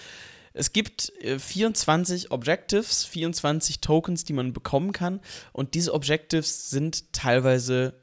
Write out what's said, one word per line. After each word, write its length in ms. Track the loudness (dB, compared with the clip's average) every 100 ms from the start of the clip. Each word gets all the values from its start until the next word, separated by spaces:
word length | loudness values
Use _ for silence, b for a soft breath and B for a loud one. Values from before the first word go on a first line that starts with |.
| B B B B B
Es 180 | -4 0
gibt, 400 | 0 0 -4 -8 -6
äh, 180 | -6 -4
vierundzwanzig 920 | -4 0 2 2 4 4 2 -2 -2
Objectives, 720 | -4 0 -2 2 0 2 -2
vierundzwanzig 800 | -2 -2 -2 0 0 0 0 -2
Tokens, 420 | 2 2 2 -2
die 100 | -2
man 200 | -2 -2
bekommen 380 | -4 -2 0 0
kann. 300 | -2 -2 -4 B B B
Und 220 | -6 -4
diese 220 | -2 0 0
Objectives 720 | 0 -2 0 0 0 -4 -4
sind 420 | -2 -2 -4 -8
teilweise 840 | -4 2 4 6 4 2 0 0 -4